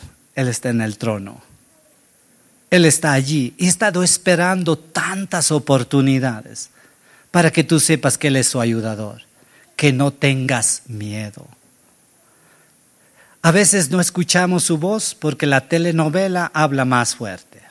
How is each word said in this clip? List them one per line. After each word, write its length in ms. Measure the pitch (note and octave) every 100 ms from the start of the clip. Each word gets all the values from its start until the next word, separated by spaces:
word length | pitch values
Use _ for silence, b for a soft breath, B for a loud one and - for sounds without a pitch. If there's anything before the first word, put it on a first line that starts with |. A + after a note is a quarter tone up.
| - _ _
Él 120 | - B2+
está 220 | A#2 B2+
en 100 | A#2
el 180 | A2 G#2
trono. 440 | A#2 G#2 G2 - - - _ _ _ _ _ _ _ _ _ _ -
Él 160 | F3+
está 260 | D#3+ - D#3
allí 440 | C3+ C3+ D#3 A#2+ -
y 80 |
ha 40 | F3+
estado 340 | - G#3+ F3
esperando 720 | F3+ - F#3+ E3+ F3+ F#3+ E3+ D#3
tantas 720 | - - F3 F#3+ F#3+ F3 -
oportunidades 1160 | D3+ - C3+ A#2+ C#3 C3+ C3+ B2+ A2 - - - b b b b b b
para 220 | F3 E3
que 140 | E3+
tú 160 | C3+ D#3+
sepas 360 | - D3+ C#3 -
que 120 | D3
Él 80 | C3+
es 100 | B2
su 140 | C3
ayudador. 600 | A#2 A2+ A2 G#2+ G#2+ A#2 - b b b b
Que 160 | - D3
no 200 | B2+ C#3
tengas 720 | C#3 C#3 C3 C3 B2 - - -
miedo. 580 | G#2+ G#2 G#2+ G#2 - - - _ _ _ _ _ _ b b b b b _ _ b b b b b
A 100 | E3
veces 400 | F3+ G3+ G3+ C#3
no 100 | F3+
escuchamos 600 | F3 F3+ E3+ F3+ F3+ F3+
su 140 | - D#3+
voz 380 | F3+ G#3+ -
porque 300 | - D3+ C#3+
la 240 | D3 C3+ -
telenovela 840 | E3 E3+ E3 D#3 F3 F#3+ F3+ E3+
habla 320 | D#3 D3+ C3+
más 300 | B2+ B2 A2+
fuerte. 460 | - A2 F2+ - - -